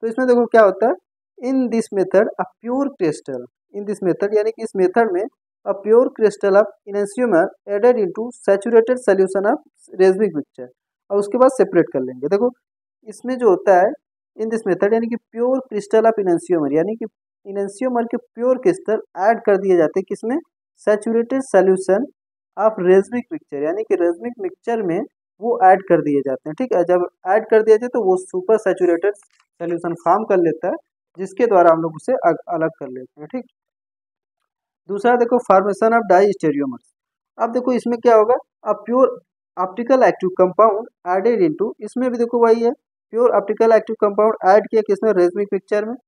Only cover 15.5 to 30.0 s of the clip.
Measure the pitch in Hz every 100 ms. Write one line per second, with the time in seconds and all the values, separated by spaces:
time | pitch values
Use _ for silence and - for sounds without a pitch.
15.5 | 262 254 208 196 220 226 226 190 170 -
16.5 | 175 143 147 180 226 220 _ _ _ 202
17.5 | 196 196 196 254 240 233 240 _ - 240
18.5 | 254 226 165 - 214 - - 196 226 226
19.5 | 196 196 180 151 185 190 202 220 277 -
20.5 | _ _ _ - 208 220 226 233 269 269
21.5 | 196 190 190 185 196 277 _ _ _ _
22.5 | - 214 220 180 190 202 240 247 320 _
23.5 | 143 151 - 440 180 175 170 226 240 190
24.5 | 180 - 233 196 165 147 _ _ _ 208
25.5 | - 185 190 190 170 147 143 135 131 -
26.5 | 160 254 185 175 180 180 _ 185 208 220
27.5 | 220 214 214 247 247 196 185 185 185 185
28.5 | 220 196 185 180 170 190 208 _ _ _
29.5 | _ 170 170 170 165